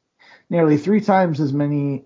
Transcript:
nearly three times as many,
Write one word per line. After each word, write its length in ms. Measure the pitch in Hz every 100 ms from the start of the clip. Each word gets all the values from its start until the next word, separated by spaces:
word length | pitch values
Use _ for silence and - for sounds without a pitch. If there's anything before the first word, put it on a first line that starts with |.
| _ _ _ - -
nearly 280 | 170 160 147
three 240 | 180 214
times 380 | 208 190 180 147
as 140 | 143
many, 520 | 143 147 147 143 135